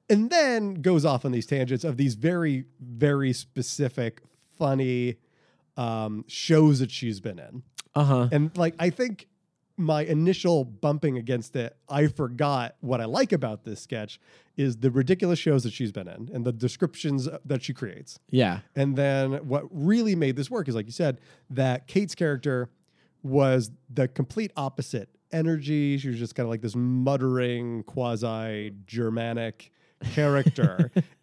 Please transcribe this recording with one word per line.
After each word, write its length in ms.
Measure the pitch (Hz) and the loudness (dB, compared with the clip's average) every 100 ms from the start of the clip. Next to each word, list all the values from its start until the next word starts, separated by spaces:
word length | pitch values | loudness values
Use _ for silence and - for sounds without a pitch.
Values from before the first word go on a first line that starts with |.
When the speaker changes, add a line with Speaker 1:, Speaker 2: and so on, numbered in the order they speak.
| - | 0
Speaker 1:
And 200 | 208 226 | 2 4
then 440 | 349 285 233 202 185 | 4 4 2 -2 -2
goes 300 | 175 175 151 | 2 4 4
off 180 | 127 | 2
on 80 | 139 | 0
these 140 | 123 - | -2 0
tangents 400 | 139 123 131 165 | 0 0 -2 -2
of 100 | 123 | 0
these 200 | 139 107 | 0 0
very, 500 | 147 180 160 131 131 - | 0 0 0 -2 -6 -14
very 500 | 123 117 143 143 135 | -14 0 2 2 0
specific, 880 | 123 - - 120 - 135 - 117 - - _ _ - | -2 -4 -8 -6 -2 -4 -2 -4 -6 -16 _ _ -4
funny, 580 | 147 135 127 123 123 113 _ _ _ _ _ - | 0 0 0 0 -2 -4 _ _ _ _ _ -8
um, 480 | 117 113 110 107 - | -4 -4 -4 -8 -10
shows 520 | - - 156 156 135 | -6 4 8 8 6
that 120 | 123 | 2
she's 300 | - 120 98 | -4 -6 -6
been 180 | 107 90 | -8 -12
in. 240 | 62 127 - - - 147 | -14 -18 -18 -18 -4 2
Speaker 2:
Uh-huh. 320 | 143 131 123 | 4 4 4
Speaker 1:
And, 260 | 147 156 175 | 2 2 2
like, 180 | 170 170 | 0 0
I 120 | 175 | -2
think 400 | 175 247 196 - _ _ _ _ - | 0 -4 -6 -16 _ _ _ _ -4
my 240 | 160 151 | 0 2
initial 640 | 151 151 165 185 180 165 127 | 2 2 2 2 2 2 0
bumping 520 | 104 147 147 156 127 | -2 0 0 0 -2
against 380 | 117 123 110 135 | -2 -2 -2 -6
it, 220 | 117 - - | -6 -10 -4
I 200 | 139 147 | 2 2
forgot 680 | 147 131 120 147 135 120 - | 2 -4 0 0 0 -2 -6
what 180 | 123 123 | -4 -2
I 60 | 113 | 0
like 260 | 180 269 | 0 2
about 320 | 175 123 107 | 0 0 -6
this 160 | - 101 | -10 -12
sketch 400 | - 117 107 - _ - _ - | -8 -8 -8 -14 _ -20 _ -2
is 200 | 139 113 | -2 2
the 140 | 127 | 2
ridiculous 480 | 123 131 185 185 170 | 4 2 2 2 2
shows 240 | - 139 | 2 2
that 80 | 120 | 2
she's 220 | - 117 | -2 -6
been 160 | 101 90 | -6 -10
in 200 | 90 120 | -12 -10
and 120 | 131 120 | -6 -4
the 60 | |
descriptions 800 | 113 123 - 175 - 151 139 135 160 - | -2 -2 0 -4 -2 -4 -2 -4 -6 -6
that 180 | 135 | -6
she 100 | - | -4
creates. 460 | 123 110 90 - - _ | -8 -10 -12 -18 -20 _
Speaker 2:
Yeah. 300 | 127 110 90 - - | 2 2 0 -6 -2
Speaker 1:
And 220 | 139 135 | 0 2
then 500 | 139 135 135 139 143 | 0 0 0 -4 -4
what 160 | 139 143 | -4 -4
really 440 | 180 156 226 220 180 | -4 2 2 2 2
made 200 | 143 127 | 0 0
this 160 | 135 | -4
work 160 | 233 135 | -4 -4
is, 80 | 113 | -4
like 120 | 107 | -4
you 40 | |
said, 300 | - 160 131 _ _ - | -2 -2 -2 _ _ -10
that 360 | 127 131 127 - | -2 0 0 -2
Kate's 280 | 190 202 - | -2 -2 -2
character 540 | 165 139 147 127 123 _ _ _ _ _ | -2 -2 -2 -2 -4 _ _ _ _ _
was 480 | 139 139 135 131 110 127 - | 0 4 6 4 2 -6 -8
the 200 | 127 127 | -2 -2
complete 420 | - 135 - 214 - | 0 -4 -4 -6 -4
opposite 500 | 139 - 135 120 98 _ _ | -6 -6 -8 -8 -10 _ _
energy. 680 | 165 160 160 143 151 143 139 | -2 0 0 0 0 0 0
She 120 | 135 | -2
was 100 | 117 | -6
just 160 | 117 - | -6 -4
kinda 140 | 117 | -4
like 120 | 113 | -2
this 140 | 110 120 | -4 -2
muttering, 1080 | 123 127 131 139 131 127 123 120 120 117 | 0 2 2 2 2 2 0 -2 -4 -6
quasi-Germanic 1900 | - - 120 113 113 110 110 107 107 101 95 113 117 113 117 117 113 - - _ _ - - | -8 -4 -2 -2 -4 -4 -6 -6 -8 -12 -10 -4 -2 -2 -4 -4 -6 -10 -18 _ _ -10 -6
character. 800 | - 147 139 139 - 135 92 131 - | 0 2 4 2 4 2 2 0 0
Speaker 2:
<laughs> 60 | - _ | -2 _